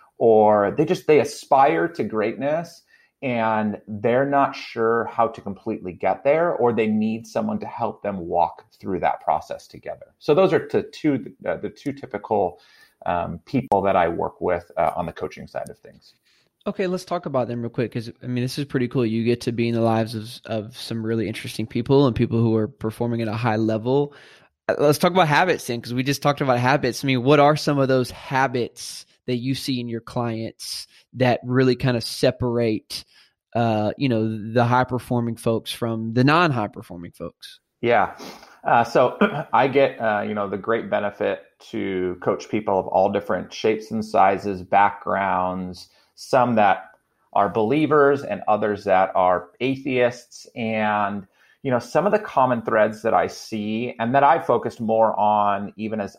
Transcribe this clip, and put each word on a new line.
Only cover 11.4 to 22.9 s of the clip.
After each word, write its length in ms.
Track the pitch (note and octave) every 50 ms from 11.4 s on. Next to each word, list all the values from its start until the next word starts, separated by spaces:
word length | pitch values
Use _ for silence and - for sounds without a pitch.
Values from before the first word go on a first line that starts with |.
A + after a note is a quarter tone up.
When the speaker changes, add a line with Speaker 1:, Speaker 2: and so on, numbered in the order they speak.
| G2+
Speaker 1:
uh, 120 | F#2+ E2 -
the 120 | - -
two 220 | - - - C#3+
typical, 680 | C3+ - - - - G2+ - - A2 G#2 F#2+ F2 - - _ _ _ _ _ _ _ _ -
um, 320 | - F2+ F2 F2 F2 E2+ E2+ -
people 380 | - - B2+ C3 - G2+ G2
that 120 | F#2+ G2 F#2+
I 140 | F#2 E2+ E2+
work 320 | E2+ F2+ E2 D#2 - -
with, 320 | E2+ F2+ F2 F2 - - -
uh, 140 | E2 E2 D#2 -
on 100 | E2 E2+
the 60 | E2
coaching 340 | - - E2+ D#2 - D#2 D2+
side 240 | - - - - -
of 80 | - -
things. 360 | - - - _ _ _ _ _ _ _ _ _ _ _ _ _ -
Speaker 2:
Okay, 200 | G3+ - - F#3+
let's 180 | F3+ F#3 F3+ -
talk 220 | - F3 F3 -
about 200 | E3 C3+ B2+ A#2+
them 140 | A2 A#2+ A#2+
real 80 | A#2 A#2
quick, 240 | - - A#2 -
'cause, 180 | - B2 A2 A#2 - _
I 40 | -
mean, 160 | B2 B2 B2
this 160 | B2 B2+ - D3+
is 60 | C#3
pretty 240 | - - C3 B2 B2
cool. 160 | - C3+ A#2+
You 180 | A2 A2 A2+
get 200 | A2 A#2+ A#2+ A#2+
to 100 | - A#2+
be 160 | A#2 A2+ A#2 A#2
in 60 | A#2
the 80 | A2+
lives 320 | A2+ A2+ A2 A2+ A2+ A2 A#2+
of, 260 | A2 G#2+ A#2 B2 - -
of 300 | - A2+ A2 G2+ A2+ - -
some 260 | - - A#2 A2+ A2
really 240 | A2 A#2 A2+ G2+ F#2+
interesting 380 | A2+ - - A#2+ - - A2+
people 400 | - - A#2 A#2 - C#3 C#3 C#3+
and 100 | B2+ A2
people 240 | - A#2+ G#2+ A2+ A2+
who 160 | A#2 A2+ A2
are 120 | A2 G#2+ -
performing 520 | - - - A2